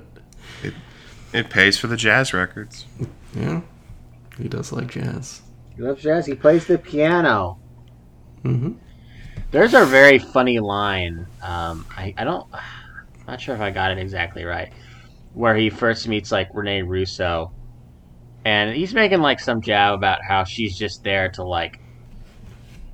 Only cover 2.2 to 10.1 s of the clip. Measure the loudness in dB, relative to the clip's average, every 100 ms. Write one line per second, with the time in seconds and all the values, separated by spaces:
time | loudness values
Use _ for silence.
2.2 | 2 -2 -4 -6 -16 -16 -18 -12 -12 -14
3.2 | -14 -8 -6 -6 -8 -20 -20 -20 -20 -20
4.2 | -20 -12 -8 -8 -8 -8 -8 -8 -8 -8
5.2 | -12 -18 -20 -20 -20 -10 -8 -4 0 0
6.2 | -2 2 4 4 4 -2 0 0 2 4
7.2 | 2 2 0 -8 -18 -20 -20 -20 -20 -20
8.2 | -20 -10 -4 -2 -2 -8 -16 -20 -20 -20
9.2 | -18 -12 -2 2 6 8 8 10 10